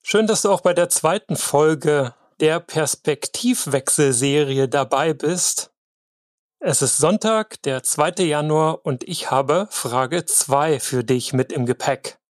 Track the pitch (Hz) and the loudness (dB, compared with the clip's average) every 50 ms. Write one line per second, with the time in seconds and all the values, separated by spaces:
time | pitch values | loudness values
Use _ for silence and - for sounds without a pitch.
0 | _ - - - 220 208 220 - - 202 196 - - 180 175 170 175 170 - - | _ 0 2 2 2 2 0 0 2 0 0 2 2 2 2 2 0 0 -2 -2
1 | - 156 175 214 _ - 175 - - - - 143 151 156 160 143 - 151 147 147 | 0 0 0 0 _ -6 -6 -6 -4 0 2 4 4 4 2 0 0 0 2 2
2 | 135 120 - _ _ _ _ _ 156 156 160 170 165 - - 160 156 135 - _ | 0 -2 -6 _ _ _ _ _ 0 2 2 0 -4 -4 -4 -2 -2 -2 -4 _
3 | _ - 147 - - - - - - 247 247 - - 156 135 135 - - - - | _ -4 -4 -4 -6 -10 -8 -4 -2 -2 -2 -2 -2 -2 -2 -2 0 0 2 2
4 | 151 135 131 117 135 143 139 151 147 135 135 135 135 123 127 143 131 127 - 135 | 2 2 2 2 0 2 2 2 0 0 0 0 0 2 2 -2 0 0 0 0
5 | 151 165 156 - - 147 180 180 - - - - - _ _ _ _ _ _ _ | 0 0 -2 -2 -2 -2 -2 -2 -2 -2 -4 -6 -8 _ _ _ _ _ _ _
6 | _ _ _ _ _ _ _ _ _ _ _ _ 311 185 143 - 143 127 - - | _ _ _ _ _ _ _ _ _ _ _ _ -4 -2 0 0 0 0 0 2
7 | 147 156 196 208 - 220 220 220 214 _ - - - 143 131 127 - - - 147 | 2 2 2 2 0 0 0 0 -2 _ -12 -8 -6 -4 -4 -4 -4 -4 0 0
8 | 151 165 170 - 185 160 147 147 151 151 151 156 156 156 160 - _ 165 135 123 | 0 0 0 0 0 0 0 0 0 2 2 2 2 2 0 -2 _ -6 -6 -6
9 | - - 170 - - - - 131 139 131 151 180 202 214 - - - 117 117 127 | -6 -10 -10 -8 -4 0 0 0 2 2 0 0 0 -2 -8 -8 -6 -2 0 0
10 | 131 123 160 175 165 - - - - - 135 139 147 160 151 123 - - 135 127 | 0 0 -2 -4 -2 0 -2 -2 0 2 2 2 4 2 0 0 -2 -2 -2 -2
11 | 117 110 131 127 120 - - 127 123 - - 143 123 120 123 - - - 135 - | 0 2 0 0 0 -2 -2 -2 -2 0 -2 -2 -2 -2 -2 -2 0 -2 -2 -2
12 | - - - _ _ | -6 -14 -14 _ _